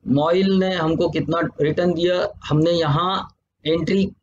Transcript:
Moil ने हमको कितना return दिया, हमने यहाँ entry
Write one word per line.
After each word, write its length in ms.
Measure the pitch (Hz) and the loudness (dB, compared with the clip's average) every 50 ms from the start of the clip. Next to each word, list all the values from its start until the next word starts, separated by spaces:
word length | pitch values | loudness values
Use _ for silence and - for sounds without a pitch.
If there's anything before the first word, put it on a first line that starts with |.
| _ | _
Moil 460 | - 127 143 147 160 175 185 196 196 190 | 0 0 2 2 2 2 2 2 2 2
ने 220 | 190 185 185 185 | 2 2 0 0
हमको 360 | 180 160 160 165 - 175 170 | -2 -2 -2 0 0 0 0
कितना 300 | 165 165 143 143 160 170 165 143 - - | 0 -2 -4 -2 -2 -2 -2 -4 -2 -2
return 340 | 147 147 151 180 175 180 175 | -2 -2 0 0 0 0 0
दिया, 460 | 160 170 180 180 180 - - - - - | 0 0 0 0 0 -2 -4 -6 -12 -8
हमने 260 | - 143 151 156 170 | -2 0 2 2 2
यहाँ 680 | 175 170 165 151 143 160 175 185 190 196 202 - _ _ _ _ _ _ _ | 2 0 0 0 0 0 0 0 -2 -4 -6 -10 _ _ _ _ _ _ _
entry 460 | 151 160 170 160 151 185 196 190 - - _ | -2 -2 -2 0 0 0 0 0 -2 -4 _